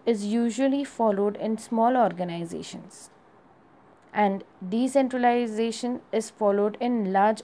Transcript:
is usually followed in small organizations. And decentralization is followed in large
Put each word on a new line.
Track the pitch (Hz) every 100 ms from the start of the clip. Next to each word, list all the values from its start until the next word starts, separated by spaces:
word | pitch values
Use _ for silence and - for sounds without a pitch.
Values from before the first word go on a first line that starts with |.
| -
is | 214 208
usually | 233 233 220 269 277 277
followed | - 226 202 202 208
in | 214 220
small | - 226 226 254
organizations. | 202 175 180 170 170 160 165 180 - - - - _ _ _ _ _ _ _ - _
And | 214 202 196 - _ 185
decentralization | 226 262 277 254 254 240 240 233 214 226 220 240 247 -
is | 220 220
followed | - 208 202 208 208
in | 240 240 190
large | 196 208 214